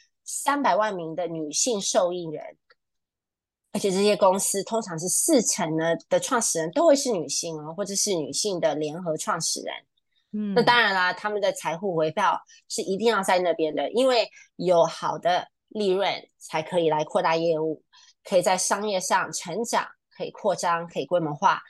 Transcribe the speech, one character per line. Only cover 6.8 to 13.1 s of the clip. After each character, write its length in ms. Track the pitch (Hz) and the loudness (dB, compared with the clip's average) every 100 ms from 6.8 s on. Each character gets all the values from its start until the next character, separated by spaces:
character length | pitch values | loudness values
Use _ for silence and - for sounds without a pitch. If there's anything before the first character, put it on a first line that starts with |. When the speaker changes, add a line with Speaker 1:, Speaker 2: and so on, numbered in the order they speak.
| 339 | 6
Speaker 1:
会 100 | 277 | 6
是 160 | 262 | 2
女 160 | 190 139 | -2 -4
性 260 | - 170 156 | -6 -6 -10
哦， 160 | 151 165 | -10 -8
或 100 | 190 | -6
者 100 | 196 | -2
是 180 | 208 175 | 0 0
女 180 | 135 | -2
性 260 | 139 208 175 | -4 -4 0
的 160 | 160 156 | 0 0
联 260 | 151 165 | -4 -6
合 140 | 175 156 | -4 -4
创 220 | - 175 | -2 -4
始 220 | - - | -4 -6
人。 140 | 80 - - _ _ _ _ | -8 -12 -18 _ _ _ _
Speaker 2:
嗯。 200 | 208 208 196 | -8 -2 2
Speaker 1:
那 60 | |
当 180 | 233 240 | 4 4
然 140 | 214 | 4
啦， 200 | 190 180 | 2 0
他 160 | 185 214 | -2 -4
们 100 | 208 | 0
的 120 | 190 | -2
财 240 | 185 160 165 | -2 -4 -4
富 180 | 196 165 | -2 0
回 160 | 156 | 0
报 280 | 208 180 - - - _ | 2 0 0 -6 -20 _
是 140 | - | -8
一 160 | 190 190 | -4 0
定 100 | |
要 140 | 226 | 2